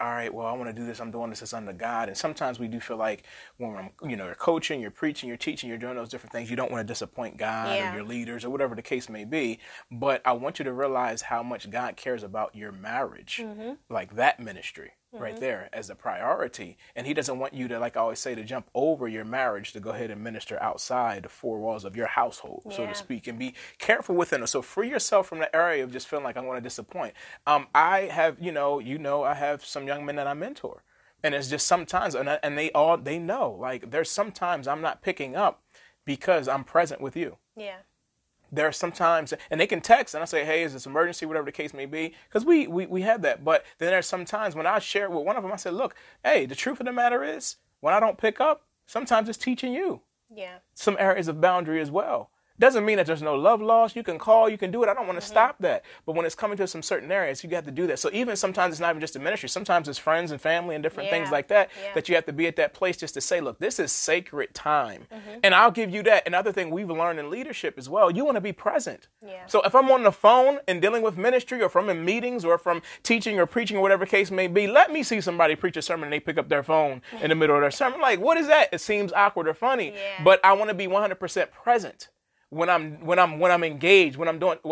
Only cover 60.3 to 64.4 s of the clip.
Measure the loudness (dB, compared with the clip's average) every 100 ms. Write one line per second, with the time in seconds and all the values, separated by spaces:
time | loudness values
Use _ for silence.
60.3 | -4 0 0 -2 -4 -4 -4 -4 -2 0
61.3 | -2 4 4 4 -2 -6 -4 2 0 0
62.3 | -2 -2 0 0 0 -4 -4 -8 -8 -2
63.3 | -2 -2 -4 -4 -2 -2 -2 0 0 -2
64.3 | -6